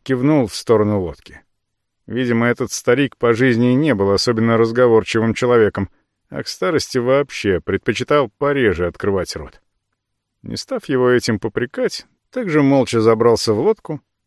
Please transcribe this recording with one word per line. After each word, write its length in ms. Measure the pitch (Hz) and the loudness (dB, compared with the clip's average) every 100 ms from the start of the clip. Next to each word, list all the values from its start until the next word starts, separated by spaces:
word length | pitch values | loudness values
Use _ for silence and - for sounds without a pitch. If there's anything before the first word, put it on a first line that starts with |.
кивнул 440 | - 131 139 151 113 | -4 -2 2 2 0
в 80 | - | -4
сторону 460 | - 110 104 104 | 0 2 2 0
лодки. 400 | 87 76 - - _ _ _ _ _ _ - | -4 -10 -18 -20 _ _ _ _ _ _ -10
Видимо, 400 | 113 123 117 117 | -6 -2 0 0
этот 240 | 120 120 | -2 -4
старик 460 | - - 123 139 - | -4 0 2 0 0
по 160 | 120 | 0
жизни 400 | 113 131 113 123 | 2 2 2 2
не 220 | 127 156 107 | 2 2 0
был 160 | 98 | 2
особенно 460 | 98 - 113 117 113 | 2 0 0 2 2
разговорчивым 760 | 113 117 123 113 98 113 113 | 2 2 4 4 2 0 -2
человеком, 560 | 107 123 120 104 - 95 _ _ _ _ | -2 2 4 2 0 -6 _ _ _ _
а 140 | - | -12
к 40 | - | -12
старости 520 | - 185 156 - 127 | -6 -2 -2 -2 -2
вообще 640 | 120 139 143 - 104 90 | 0 0 -2 -4 -2 -2
предпочитал 680 | - 95 - 107 - 147 120 - | -2 -4 -4 -4 0 0 0 -4
пореже 480 | 143 139 113 85 87 | -4 0 0 0 -4
открывать 500 | - 101 98 85 - | -4 -4 -2 -4 -10
рот. 260 | 76 - _ _ _ _ _ _ _ _ | -16 -20 _ _ _ _ _ _ _ _
Не 120 | 107 113 | -14 -12
став 300 | - 254 - | -10 -10 -4
его 240 | 131 123 | 0 2
этим 300 | 123 - 107 | 2 0 -4
попрекать, 640 | 113 - 123 - 254 - - _ _ | -6 -6 -8 -4 -6 -6 -14 _ _
также 320 | 254 214 151 | -10 -4 0
молча 400 | 139 139 117 117 | 2 2 2 2
забрался 520 | 110 113 117 110 - | 2 4 4 2 0
в 60 | 107 | 0
лодку, 420 | 180 220 - 151 - _ | 0 -2 -6 -14 -14 _